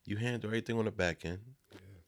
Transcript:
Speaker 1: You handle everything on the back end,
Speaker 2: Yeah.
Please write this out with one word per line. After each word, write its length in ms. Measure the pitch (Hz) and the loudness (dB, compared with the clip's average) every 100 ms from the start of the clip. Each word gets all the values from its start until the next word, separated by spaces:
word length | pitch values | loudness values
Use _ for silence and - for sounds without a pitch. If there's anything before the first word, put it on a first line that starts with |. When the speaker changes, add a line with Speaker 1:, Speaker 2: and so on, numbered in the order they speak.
| - | -6
Speaker 1:
You 100 | 104 | -2
handle 320 | 120 120 107 | 0 0 0
everything 300 | 113 110 113 | 0 2 2
on 60 | 107 | 2
the 60 | |
back 320 | 104 90 78 | 4 2 2
end, 320 | 82 92 120 131 _ | -2 -4 -8 -18 _
Speaker 2:
Yeah. 60 | 101 95 95 | -20 -18 -20